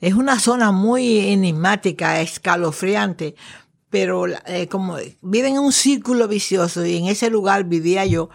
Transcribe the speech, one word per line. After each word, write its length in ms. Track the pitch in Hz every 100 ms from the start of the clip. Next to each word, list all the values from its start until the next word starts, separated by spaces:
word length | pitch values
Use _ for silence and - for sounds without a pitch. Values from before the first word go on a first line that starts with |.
Es 140 | 175
una 240 | 196 269 254
zona 320 | 233 247 220
muy 460 | 190 214 254 247 220 196
enigmática, 880 | 202 185 156 180 208 196 156 160 160
escalofriante, 1120 | 156 - 185 175 170 147 185 208 202 170 151 - - - _ _ _
pero, 360 | 202 185 180 180
eh, 420 | - - 180 175
como 280 | 196 185 156 - -
viven 340 | 180 220 269 269
en 40 |
un 120 | 285
círculo 540 | 254 269 269 220 247 220
vicioso 580 | 208 - 190 170 175 170
y 100 | 175
en 100 | 180
ese 220 | 208 233
lugar 360 | 220 196 196
vivía 420 | 180 170 165 190 196
yo 240 | 165 160